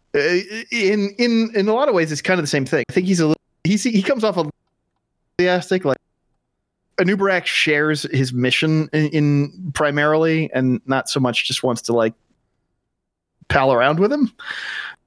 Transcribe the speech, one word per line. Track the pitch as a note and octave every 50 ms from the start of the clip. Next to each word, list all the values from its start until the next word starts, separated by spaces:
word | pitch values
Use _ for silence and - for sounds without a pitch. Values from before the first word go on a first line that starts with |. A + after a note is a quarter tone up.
| _ _ -
uh, | C#3+ C#3+ D#3+ F3 F3+ G3 F#3 G#3 A3+ A#3 - A#3+
in, | A#3+ G#3 F#3 G#3 G#3+ G3+ G3+ G3+ G3+
in, | A#3+ A#3+ A#3 A3+ A3+ A3 A3+
in | G#3+ G3 G#3
a | G#3+
lot | A#3 C#4+ D4+
of | A#3
ways, | F3+ E3 D#3
it's | D#3 C#3+ -
kind | - F#3 F3+
of | D#3
the | C3+
same | - D3 C3+
thing. | C3 - D3+ A#2 -
I | -
think | - F#3
he's | F3+ G3 F3
a | E3 D#3
little, | D#3 - - _ _ _ -
he's, | D#3+ G3+ G#3 -
he | B3+ A3+ G3+ F#3+
comes | - C#4+ B3 G#3+
off | G#3+ F#3 F3
a | D#3+ D3 - _ _ _ _ _ _ _ _ _ _ _ _ _ _ _ _ -
enthusiastic, | F3+ F3+ F3+ F3+ F3 - F#3+ F#3 F#3
like, | F#3 C3 - - _ _ _ _ _ _ _ _ _ _ _ _ _ _ _ _ _ _ -
Anub'arak | F#3+ F3 G3+ G3 F#3+ G3 F#3+ F3 F3
shares | - - - - D#3+ D3+ D3 D3+ D#3 D#3 C#3+ - C#3+
his | - C3+ C3+ B2+ B2+
mission | B2 B2 B2+ B2+ - - D#3+ D#3 D#3 D#3 D3 -
in, | D3+ D3+ D3+
in | D3+ D#3 D3 D3 D3 C#3+ C#3+ C#3+ - - - E3+ C#3
primarily, | - D#3 D3 C#3+ D3 D3 D3+ D#3 D#3 D#3+ E3 D#3+ D#3+ D#3+ - -
and | B2+ C3 C3 B2+ A2+ -
not | B2+ C3+ C3+ B2 -
so | - C#3+
much | C3 B2 A#2 - -
just | - B2 - -
wants | C3 A#2+ A#2 -
to, | - A2+
like, | A#2+ A2+ A2+ A2+ - _ _ _ _ _ _ _ _ _ _ _ _ _ _ _ _ _ _ _ _ _ _ _ _ - _
pal | - D3 C3+ C3+ C3+
around | A#2 A#2+ C3+ D3+ D#3+
with | F#3+ G#3 C#4
him. | D4 C#4+ A3 - _ - - - - - - - - - - - - _